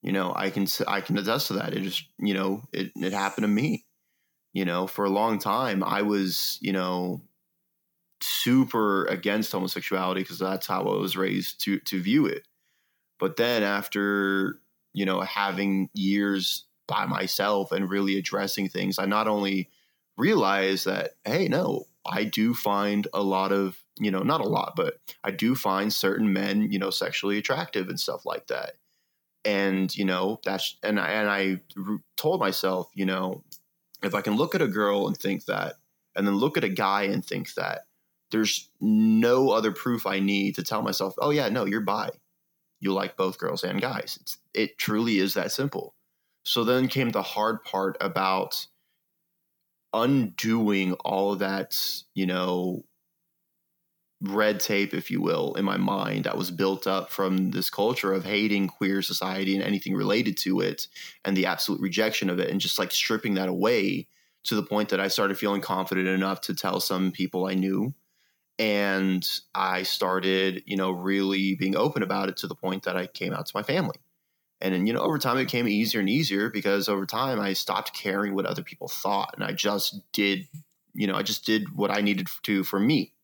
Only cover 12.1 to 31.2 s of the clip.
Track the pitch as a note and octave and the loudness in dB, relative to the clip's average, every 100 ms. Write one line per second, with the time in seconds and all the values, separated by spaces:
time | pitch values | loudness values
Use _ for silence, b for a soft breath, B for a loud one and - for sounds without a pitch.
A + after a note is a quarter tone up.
12.1 | C3+ B2+ - - _ _ _ _ _ _ | 2 2 -2 -10 _ _ _ _ _ _
13.1 | _ F#2+ - A#2 A#2 G2+ G2+ G2+ G#2 G2+ | _ -4 0 2 2 2 0 -2 0 2
14.1 | G2+ G2 G2 F#2+ G2 _ _ _ - F#2+ | 2 2 2 0 -4 _ _ _ -2 0
15.1 | F#2 F#2+ G2+ G2+ F#2 G2 F#2+ F#2 G#2+ F#2+ | 0 -2 -2 0 0 0 0 -2 -2 0
16.1 | G2+ G2+ G2 F2+ - - _ - G#2 G2 | 2 2 0 -2 -6 -10 _ -6 -4 -2
17.1 | G#2 F#2+ - G2+ G#2 F#2+ F2+ F#2+ G2 G2 | -2 -2 0 0 0 0 -2 0 0 2
18.1 | G2 F2 G2 G2 - F#2+ - G2 F#2+ G2 | 0 -2 -2 -2 -2 -2 -2 -2 -2 0
19.1 | G#2 G#2+ G#2+ G2 F#2+ F#2 b b b _ | 0 2 0 0 0 -4 b b b _
20.1 | - C#3+ G#3+ G2 G2 G2 G2 - G2 - | 0 2 4 4 2 2 2 0 -2 -4
21.1 | - G#2 C#3+ G3 D#3 F#3 - - _ - | -6 -2 0 2 2 0 -2 -6 _ -6
22.1 | - A2 - A2 A#2+ G#2+ G2+ G2+ G#2 G2+ | -2 -2 2 2 2 0 0 2 0 0
23.1 | - G2 F#2+ F#2+ G2 G2 - _ - G#2+ | 0 0 2 2 2 0 -4 _ -4 0
24.1 | F#2+ F#2+ D#3 G#2 D#3+ - - E2+ - B | 2 2 2 2 0 -2 0 -2 -2 B
25.1 | B G#2 F#2+ A2 C3 G#2 F#2+ G#2 - F#2+ | B -6 0 0 2 0 0 0 -2 -2
26.1 | G2 G#2+ F#2+ G2 G2+ G#2+ G2+ F#2+ F#2+ F2 | 0 2 2 2 0 0 0 -2 -2 -4
27.1 | - G2 G#2 G#2 C3+ F3 G#2 F#2 - - | -2 -2 -2 -2 -4 -2 -4 -4 -4 -6
28.1 | - - - - B1+ - - _ _ _ | -6 -6 -8 -6 -6 -6 -12 _ _ _
29.1 | _ _ _ G#2+ G2+ G2 F#2+ F#2+ - G2 | _ _ _ -2 2 2 2 0 0 0
30.1 | F#2 F#2+ A2 - G2 - - G2 G#2 F2 | 0 0 -2 -4 -4 -4 -4 -2 0 0
31.1 | G#2+ | 0